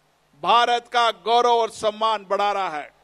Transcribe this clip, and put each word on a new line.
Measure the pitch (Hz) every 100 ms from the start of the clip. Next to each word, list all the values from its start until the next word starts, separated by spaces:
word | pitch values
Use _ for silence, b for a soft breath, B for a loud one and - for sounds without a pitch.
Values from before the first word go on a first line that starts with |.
| _ _ _ 143
भारत | 170 233 240 240 240
का | 240 233
गौरव | 196 185 240 240
और | 233 220
सम्मान | - 220 214 220 214 185
बढ़ा | 196 208
रहा | 202 180
है। | 151 123 _